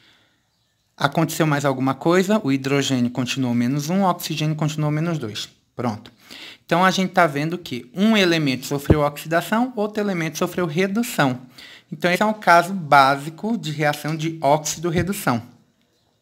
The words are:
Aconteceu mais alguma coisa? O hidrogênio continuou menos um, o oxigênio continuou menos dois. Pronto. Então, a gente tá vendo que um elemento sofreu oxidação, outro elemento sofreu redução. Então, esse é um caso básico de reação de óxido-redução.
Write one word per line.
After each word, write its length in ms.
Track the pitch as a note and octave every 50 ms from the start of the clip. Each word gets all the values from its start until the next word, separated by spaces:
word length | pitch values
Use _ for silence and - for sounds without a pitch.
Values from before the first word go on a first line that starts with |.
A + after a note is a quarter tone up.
| _ _ _ _ _ _ _ _ _ _ _ _ _ _ _ _ _ _ _ -
Aconteceu 500 | C#3 C#3+ - E3+ D#3+ D#3 - - E3 D#3
mais 160 | D3 C#3+ C3+
alguma 320 | C#3+ C3+ B2+ C3 C3+ C3
coisa? 460 | - - E3+ E3+ F#3 F#3+ F3+ G#3+ A3 -
O 80 | C3+
hidrogênio 580 | C#3 C3+ C3 C3+ C#3 C#3+ C#3 C3+ C3+ B2+ A#2+ A#2+
continuou 440 | B2 - B2+ A#2+ - C3+ C3 B2 A#2+
menos 340 | A#2+ A#2+ A#2+ C#3 D3 C#3 D3
um, 120 | F3+ G3
o 80 | G3 F#3
oxigênio 440 | F3 F#3+ - - D#3+ D3+ D#3 D3+ D#3
continuou 380 | D#3 D#3 D3+ D3+ - D3+ D3+
menos 260 | D3+ D3+ D#3+ F3 E3+ D3
dois. 300 | A#2+ G#2+ G#2 - - - _ _ _ _ _ -
Pronto. 340 | A#2+ A#2+ G#2+ G#2 - - - _ _ - - - - - - - _
Então, 180 | - E3+ E3+ F#3
a 80 | F#3
gente 200 | F3+ G3 F#3+ F3+
tá 140 | - F#3+ F3
vendo 320 | D#3+ C#3 C#3+ D3 D#3+ E3+ E3+
que 320 | - - B2+ A#2 G#2+ - -
um 240 | F3 G3 A3 A3+ G#3+
elemento 480 | F#3+ F3 E3 E3 D#3 C#3 B2+ B2 -
sofreu 340 | - C#3+ C#3+ C#3+ - D3+ D3+
oxidação, 720 | D3 D3 D3 - - D#3 D#3+ E3 D#3+ - G#3+ A3+ B3 C4 B3+ G#3+
outro 260 | G3+ G#3+ G#3 A3 G#3
elemento 340 | G#3 F#3+ E3+ D#3+ D#3+ D#3 -
sofreu 280 | F#3 F3 - - F3+
redução. 760 | E3 D3 F3+ F#3+ G3 G3 A3+ A#3 - - - D3 C3 B2+ B2 - - - - - - - - _ _
Então, 220 | E3+ D#3 - F3
esse 100 | F3+ F3+
é 40 | G#3
um 80 | G#3+ G#3+
caso 400 | G#3+ - F#3 E3+ E3+ F3 - G3
básico 840 | F#3+ D#3+ C#3 C#3+ C#3+ C3+ C3+ C#3+ C#3 C#3+ D#3 D#3+ - - G#3+ A#3 G3+
de 140 | D#3 D3+
reação 420 | D3+ C#3 D#3 D3 D3 - - D3 D#3+
de 240 | D#3+ D3+ E3+ D#3+ D#3+
óxido-redução. 1000 | D3 C#3 D3 D3+ D3+ - - - D#3+ F3 D#3 F3 E3+ F3+ G3+ - - D#3 B2 A#2 G#2+ - - _ _ _ _ _ _ _ _ _ _ _ _ _